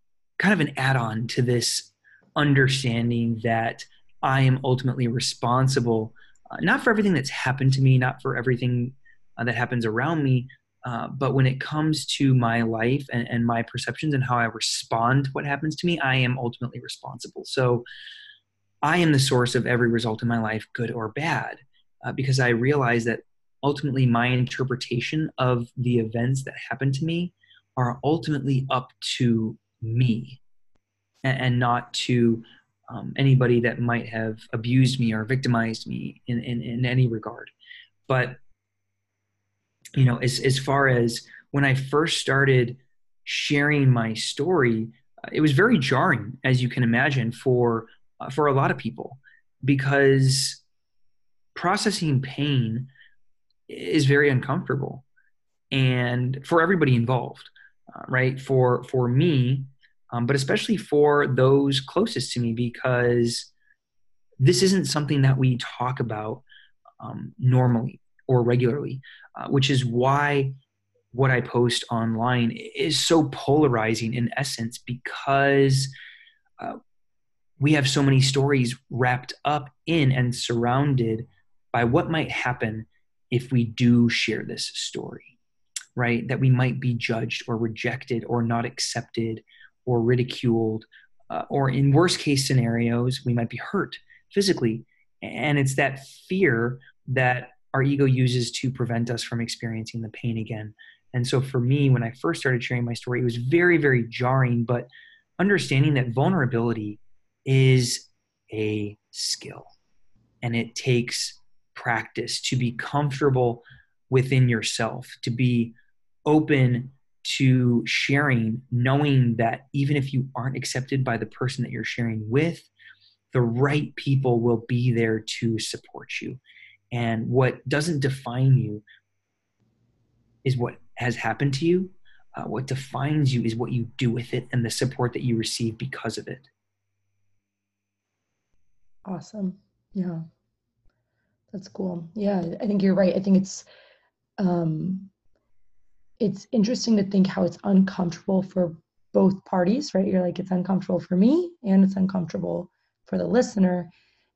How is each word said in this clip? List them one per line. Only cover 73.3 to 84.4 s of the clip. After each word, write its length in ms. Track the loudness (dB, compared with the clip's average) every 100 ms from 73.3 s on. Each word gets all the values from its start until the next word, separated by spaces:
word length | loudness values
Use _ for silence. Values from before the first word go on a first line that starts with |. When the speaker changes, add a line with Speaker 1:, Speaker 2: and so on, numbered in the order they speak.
Speaker 1:
polarizing 840 | -2 0 4 4 2 0 -2 -2
in 160 | -2 -4 -4
essence, 420 | -6 -6 -8 -8
because, 1120 | -12 -10 -10 -8 0 2 4 6 4 4 0 -8 -20 -20 -20 _ _ -16
uh, 140 | -14 -14 _ _ _ _ _ _ _ -2
we 140 | 2
have 160 | 2 2
so 140 | 2
many 180 | 4 4
stories 560 | 4 2 2 2 0 -4 -8
wrapped 420 | -2 0 -2 -6 -8
up 260 | -4 -4 -6 _ -2
in 260 | 2 4
and 200 | 2 0
surrounded 920 | -2 -4 -2 0 2 2 0 0 -2 -8 _ _ _ _
by 100 | -2
what 280 | 2 2 0
might 200 | -2 -4
happen 560 | -4 -4 -4 -4 -6 -12 _ _ _ -4
if 220 | -4 0
we 140 | 0
do 440 | 0 2 4 6 4
share 360 | 2 -2 -4